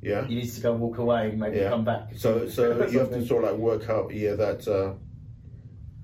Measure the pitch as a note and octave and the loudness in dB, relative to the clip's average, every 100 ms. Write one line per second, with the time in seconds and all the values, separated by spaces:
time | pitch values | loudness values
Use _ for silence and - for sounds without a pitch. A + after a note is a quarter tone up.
0 | G#2+ G#2 A2+ A#2+ A#2 - A#2+ A#2 A2+ A#2 | -2 -2 0 -2 -4 -2 0 2 -2 0
1 | A#2+ A#2 G#2+ A2 G#2+ G2+ G2 A2+ A2 - | 2 2 2 0 0 2 2 2 2 0
2 | - - A#2+ A2 - - A#2+ A#2+ - B2 | -4 -2 2 2 0 2 2 4 4 4
3 | A#2+ B2 A#2 A#2+ G#2+ G#2 A2+ G#2+ - A2 | 2 0 2 2 2 2 2 0 0 -2
4 | F#2+ G#2+ G#2 G#2 G#2 F#2+ - G2 G2 G2 | 0 -2 0 2 0 0 0 0 0 -4
5 | - - - - - - - - - - | -14 -16 -18 -18 -18 -18 -18 -16 -16 -16